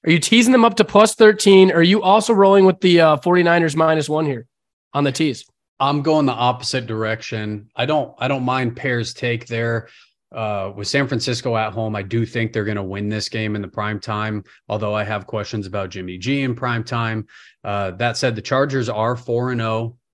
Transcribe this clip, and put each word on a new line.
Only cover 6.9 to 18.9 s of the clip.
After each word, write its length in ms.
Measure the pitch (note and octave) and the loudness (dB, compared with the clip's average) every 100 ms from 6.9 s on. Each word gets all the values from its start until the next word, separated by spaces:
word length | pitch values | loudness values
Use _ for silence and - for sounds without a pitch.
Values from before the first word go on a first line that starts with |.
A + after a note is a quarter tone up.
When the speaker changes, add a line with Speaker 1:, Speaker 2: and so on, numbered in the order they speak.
| A2 A2 A2 - A2 G#2+ G#2 G#2 | -6 -4 -6 -8 -8 -8 -10 -10
Speaker 2:
I 100 | - | -6
don't, 300 | B2+ D#3 B2+ - | -2 -2 -4 -6
I 100 | B2+ | -4
don't 160 | C#3 | -2
mind 320 | B2 C3 A#2+ A#2+ | -2 -2 -4 -4
Pear's 360 | C3+ A#2+ A2+ | -4 -4 -6
take 340 | - B2 A#2 - | -6 -6 -6 -6
there. 420 | A#2 A#2 A#2 - _ _ _ _ | -6 -4 -4 -8 _ _ _ _
Uh, 400 | - G#2+ G2+ F#2+ G2+ | -8 -6 -6 -8 -10
with 100 | G2+ | -4
San 220 | C#3 C3+ | -2 -2
Francisco 480 | B2 C3 A#2 B2+ A2+ | -4 -4 -4 -4 -2
at 160 | G#2+ | -2
home, 240 | G#2 A2 G#2 | -4 -6 -6
I 60 | |
do 240 | G2 A2+ A2 | -4 -4 -2
think 260 | A#2+ A2 | -4 -4
they're 140 | A2+ G#2 | -2 -4
gonna 180 | G#2 | -4
win 240 | F#2+ G2 G#2 | -6 -6 -6
this 220 | G#2+ - | -6 -6
game 260 | A2+ G#2+ G#2 | -6 -4 -6
in 60 | |
the 60 | F#2+ | -8
prime 300 | - G#2 G#2 | -8 -6 -6
time, 460 | - G#2+ G#2+ G#2+ - _ - | -6 -6 -4 -6 -10 _ -8
although 260 | G#2 G#2+ | -6 -4
I 80 | G#2+ | -4
have 240 | G#2 G#2+ F#2+ | -4 -6 -6
questions 400 | G#2+ G2+ A2 F#2+ | -8 -6 -8 -8
about 220 | G2+ F#2+ | -8 -8
Jimmy 300 | F#2+ F2+ F2+ | -10 -12 -8
G 240 | G#2 C#3 | -4 -2
in 120 | C3+ | -2
prime 300 | A#2+ B2 A#2 | -4 -4 -4
time. 420 | A2 A#2+ A2+ A2 G#2 - - _ | -4 -4 -2 -4 -8 -18 -20 _
Uh, 280 | - G2+ G2 | -8 -6 -6
that 260 | F#2 A#2 A2+ | -4 -4 -2
said, 180 | C3 A2 | -4 -4
the 60 | |
Chargers 480 | - C3+ C#3 C3+ A#2 | -4 -2 0 -2 -4